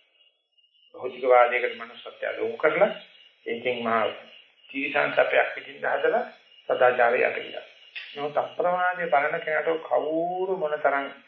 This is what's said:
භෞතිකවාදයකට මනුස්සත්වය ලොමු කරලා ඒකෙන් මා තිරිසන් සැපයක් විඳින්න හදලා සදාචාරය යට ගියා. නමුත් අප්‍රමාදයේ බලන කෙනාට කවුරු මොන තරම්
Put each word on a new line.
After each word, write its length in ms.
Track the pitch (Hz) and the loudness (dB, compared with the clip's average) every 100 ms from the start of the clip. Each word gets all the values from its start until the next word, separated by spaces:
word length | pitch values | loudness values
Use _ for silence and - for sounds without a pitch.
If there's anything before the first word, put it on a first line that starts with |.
| _ _ _ _ _ _ _ _ _ | _ _ _ _ _ _ _ _ _
භෞතිකවාදයකට 800 | - 123 120 127 123 120 123 120 | -10 -10 -2 6 8 8 4 -2
මනුස්සත්වය 540 | 113 113 - 113 - 107 | -6 -14 -14 -16 -8 -8
ලොමු 240 | 104 113 - | -4 -4 2
කරලා 360 | 156 - 226 - - - - _ - | 2 4 2 0 -16 -20 -20 _ -8
ඒකෙන් 320 | 117 127 117 | -4 -4 -2
මා 240 | 113 113 107 - - - _ _ | 0 2 0 -4 -16 -20 _ _
තිරිසන් 460 | - 139 147 147 143 | -12 -6 -2 0 2
සැපයක් 400 | 143 135 131 - | 2 2 2 0
විඳින්න 380 | 131 135 139 127 | -4 -14 -8 -4
හදලා 340 | 139 151 226 - - _ _ - | 0 0 0 -4 -14 _ _ -4
සදාචාරය 520 | 127 123 120 117 131 | 2 4 4 2 4
යට 180 | - - | 0 -2
ගියා. 280 | - - - - - - - | -8 -14 -16 -20 -18 -16 -14
නමුත් 260 | 143 147 143 | -8 -4 -2
අප්‍රමාදයේ 760 | 123 - 175 180 180 175 170 | -4 -2 -2 0 0 -2 0
බලන 260 | 143 151 165 | 2 2 -2
කෙනාට 320 | 160 156 160 160 | -2 -2 0 -2
කවුරු 720 | - - 147 160 175 180 190 185 | 0 0 0 -2 -2 -2 -4 -2
මොන 180 | 151 151 | -2 0
තරම් 300 | 143 139 135 - | 2 0 -4 -12